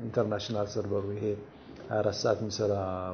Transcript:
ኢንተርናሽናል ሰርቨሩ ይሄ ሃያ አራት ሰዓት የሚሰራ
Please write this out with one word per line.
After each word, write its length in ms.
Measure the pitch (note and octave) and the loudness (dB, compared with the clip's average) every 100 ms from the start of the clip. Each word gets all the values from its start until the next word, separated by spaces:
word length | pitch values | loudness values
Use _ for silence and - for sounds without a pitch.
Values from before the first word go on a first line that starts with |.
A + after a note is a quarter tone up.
ኢንተርናሽናል 680 | A#2 B2 G#2+ G#2 - A2 G2+ | -2 2 2 2 0 0 0
ሰርቨሩ 360 | A2+ G2 G2+ G2 | -2 0 0 0
ይሄ 140 | G#2 G#2+ G2+ - - - - | -2 -2 -2 -6 -16 -18 -16
ሃያ 140 | - G#2+ | -2 2
አራት 180 | G#2+ G2+ | 2 2
ሰዓት 220 | A#2+ G#2+ | 2 2
የሚሰራ 340 | A2 G2+ G#2+ G2+ F#2+ F#2 F#2 | 0 0 2 2 0 -2 -4